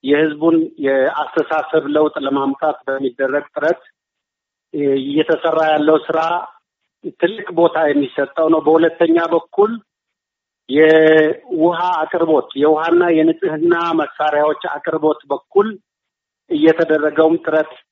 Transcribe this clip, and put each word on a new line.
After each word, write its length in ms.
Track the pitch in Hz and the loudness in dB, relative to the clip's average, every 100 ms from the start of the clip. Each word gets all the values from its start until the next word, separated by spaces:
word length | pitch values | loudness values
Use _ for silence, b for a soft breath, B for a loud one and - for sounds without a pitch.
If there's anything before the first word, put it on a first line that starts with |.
የህዝቡን 640 | 135 147 160 151 165 165 160 - | 0 0 0 0 2 2 -2 -4
የአስተሳሰብ 1080 | 139 135 131 147 143 165 - 156 - 160 139 | -2 0 0 -2 -4 -4 -2 -4 -2 -2 0
ለውጥ 320 | 151 151 147 | 0 0 -2
ለማምጣት 640 | 135 139 139 135 156 151 | -4 -2 -2 -2 -4 -4
በሚደረግ 640 | - 135 135 120 135 143 143 | -8 -6 -6 -4 -4 -4 -6
ጥረት 340 | 151 151 180 _ _ _ _ _ _ _ _ _ 151 143 135 | -4 -2 -2 _ _ _ _ _ _ _ _ _ -4 -2 -2
እየተሰራ 680 | 135 147 156 156 165 160 156 | -2 -2 0 -2 -2 -2 0
ያለው 340 | 151 151 156 | 0 2 0
ስራ 400 | 156 160 160 175 - _ _ _ _ _ 180 | 0 -4 -2 -4 -8 _ _ _ _ _ -18
ትልቅ 400 | _ 170 220 190 | _ -4 -4 -8
ቦታ 280 | 165 170 160 | 0 0 2
የሚሰጠው 680 | 151 143 135 - 139 - 160 | 0 0 -2 -4 -6 -2 0
ነው። 120 | 160 | 2
በሁለተኛ 680 | 147 160 165 165 170 165 165 | 2 2 2 0 2 2 0
በኩል 520 | 165 - - 214 233 _ _ _ _ _ _ _ _ - | -2 -2 0 0 -2 _ _ _ _ _ _ _ _ -4
የውሃ 1200 | 139 156 160 160 160 156 - - 165 165 170 180 170 | 2 6 6 6 4 2 -2 -6 0 0 0 -4 -4
አቅርቦት፣ 580 | 156 170 165 151 - 135 | -4 -2 0 0 -2 -2
የውሃና 540 | 147 156 165 339 175 | 0 2 2 2 2
የንጽህና 840 | 160 160 160 165 156 170 170 170 165 | 2 2 0 -4 -2 0 0 0 -2
መሳሪያዎች 680 | 147 - 151 147 151 151 180 | -4 -4 -2 0 0 -2 -8
አቅርቦት 600 | 147 - 156 151 - _ | -8 -6 -2 -2 -2 _
በኩል 500 | 139 _ 196 214 196 _ _ _ _ _ _ _ | -10 _ -2 -2 -6 _ _ _ _ _ _ _
እየተደረገውም 880 | - 160 160 160 156 151 151 160 165 | 2 2 2 0 0 0 2 2 2
ጥረት 340 | 165 156 156 - _ | -2 -4 -4 -12 _